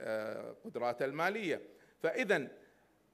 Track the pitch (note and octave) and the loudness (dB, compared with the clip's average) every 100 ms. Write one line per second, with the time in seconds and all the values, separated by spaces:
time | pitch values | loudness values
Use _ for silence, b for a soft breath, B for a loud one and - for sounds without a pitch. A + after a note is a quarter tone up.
0 | - A2 A2 A2+ A2+ A2+ - A#2 A#2+ A#2 | -4 -2 -2 -6 -8 -12 -10 -2 0 2
1 | B2+ D3 F3+ A3 F#3 A#2+ - B B B | 0 2 0 2 0 -2 -4 B B B
2 | D#3+ - A3 F3+ B2+ - b b b b | 0 2 4 2 2 -10 b b b b
3 | _ | _